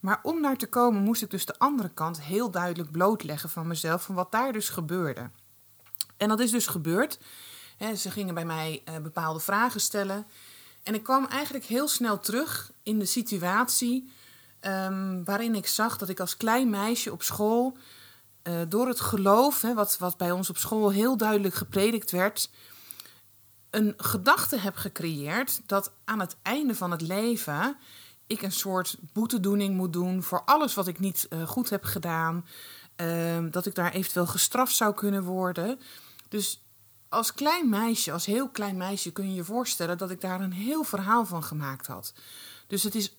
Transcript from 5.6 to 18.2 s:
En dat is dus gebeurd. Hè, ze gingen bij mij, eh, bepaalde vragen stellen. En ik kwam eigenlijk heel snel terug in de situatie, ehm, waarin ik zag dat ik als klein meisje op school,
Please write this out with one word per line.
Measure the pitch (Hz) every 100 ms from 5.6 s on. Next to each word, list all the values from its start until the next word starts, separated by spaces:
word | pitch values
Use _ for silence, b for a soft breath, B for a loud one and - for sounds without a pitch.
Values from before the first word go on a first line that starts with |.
| _ - - - - -
En | 208
dat | 214
is | 240
dus | 233 -
gebeurd. | 175 156 175 262 - B B B B B B
Hè, | 214 208
ze | 190
gingen | 202 190
bij | 165
mij, | 165 160 160 156
eh, | - 160
bepaalde | 156 165 160 160
vragen | 156 202 240 226
stellen. | - 208 196 196 214 B B B B B
En | -
ik | 214
kwam | 214 269 269
eigenlijk | 262 294 269
heel | - 233 294
snel | - 240 202
terug | - 226 302 - - -
in | - 214
de |
situatie, | 190 - 233 196 175 202 247 - 240 254 254 B B B B B
ehm, | 196 190 190 190 190 185
waarin | 180 202 233
ik | 220 -
zag | - 220 -
dat | 190
ik | 185
als | 180 -
klein | 226 233 262
meisje | 202 208 240 -
op | -
school, | - - 214 233 254 262 B B B B